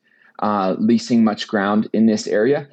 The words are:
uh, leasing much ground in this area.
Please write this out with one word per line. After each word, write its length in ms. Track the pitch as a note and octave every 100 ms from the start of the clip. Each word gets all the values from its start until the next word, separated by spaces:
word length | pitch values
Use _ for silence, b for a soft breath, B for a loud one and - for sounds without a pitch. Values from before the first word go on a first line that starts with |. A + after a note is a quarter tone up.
| b b b b
uh, 360 | G#2+ G#2 F#2+ -
leasing 440 | A2 A#2 - A#2
much 240 | A2 G#2+ -
ground 420 | G#2+ G2 G#2+ -
in 140 | G#2 A2+
this 200 | G#2 -
area. 400 | G#2 A#2 D3 C#3+